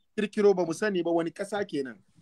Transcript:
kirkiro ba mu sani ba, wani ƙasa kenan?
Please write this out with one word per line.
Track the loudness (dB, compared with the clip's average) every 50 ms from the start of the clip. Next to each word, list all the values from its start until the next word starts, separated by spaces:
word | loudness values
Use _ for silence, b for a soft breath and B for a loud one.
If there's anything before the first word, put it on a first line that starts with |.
| _ _ -4 -2
kirkiro | -2 -2 0 4 4 4 6
ba | 4 2
mu | -2 -2
sani | -2 -2 -2 0 0 0
ba, | 2
wani | 2 0 0 -2
ƙasa | -4 -8 -10 -6 -4 -6 -6 -4
kenan? | -4 -6 -6 -6 -8 -16 _ _ _ -20